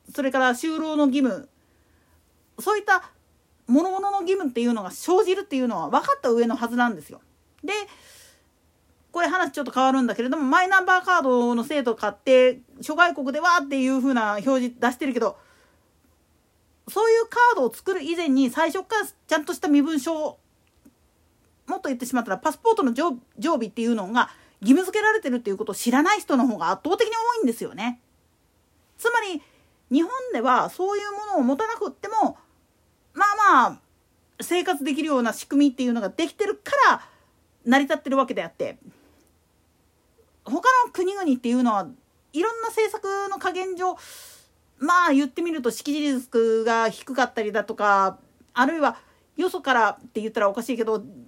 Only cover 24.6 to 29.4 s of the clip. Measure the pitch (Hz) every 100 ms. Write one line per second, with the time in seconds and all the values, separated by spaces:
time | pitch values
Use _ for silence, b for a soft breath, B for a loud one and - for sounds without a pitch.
24.6 | 202 294 370 427 427 440 294 247 208 196
25.6 | 214 190 240 254 339 415 - 269 247 196
26.6 | 170 190 294 403 440 453 466 466 247 226
27.6 | 180 180 233 240 _ _ _ _ _ _
28.6 | _ _ _ - 453 466 403 311